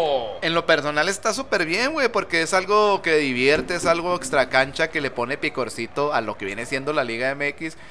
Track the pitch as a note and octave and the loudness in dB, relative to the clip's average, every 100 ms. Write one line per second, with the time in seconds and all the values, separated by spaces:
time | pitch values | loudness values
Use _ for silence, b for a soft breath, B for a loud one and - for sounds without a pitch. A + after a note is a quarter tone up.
0 | D#3 C3+ A2 F#2 D#3+ E3+ E3+ D#3 D3 D3+ | 2 0 -2 -4 0 0 4 2 2 0
1 | F3 F#3+ A3 G#3+ C4 G3+ D#3+ F#3 C4 A3 | 0 0 -2 -2 -2 0 0 0 0 0
2 | A#3+ G3+ F3+ E3 D#3 F#3+ F#3 G#3 G#3 F#3+ | 0 0 0 0 2 0 4 4 4 2
3 | E3+ D#3 C#3 B2 C3+ D3+ C3 F3 F3 E3+ | 2 2 2 2 4 4 2 -2 0 0
4 | F3 F3 - C#3+ B2+ C3 C#3 D3+ D#3+ D#3 | 0 -4 0 2 4 2 2 0 -2 -2
5 | C3+ B2+ A#2+ C#3+ D3+ C#3 A2 - A#2 C#3+ | -4 -4 -4 -4 -4 -4 -6 -6 -6 -4
6 | D3 C3+ G#2 G#2 G2 G2+ A#2+ C3+ C#3 D3+ | 0 0 -2 -4 -6 -6 -4 -4 -2 -2
7 | A#2+ A2+ C3 C#3 C#3+ C#3+ D#3+ - B | -2 -2 -4 -2 -4 -6 -10 -12 B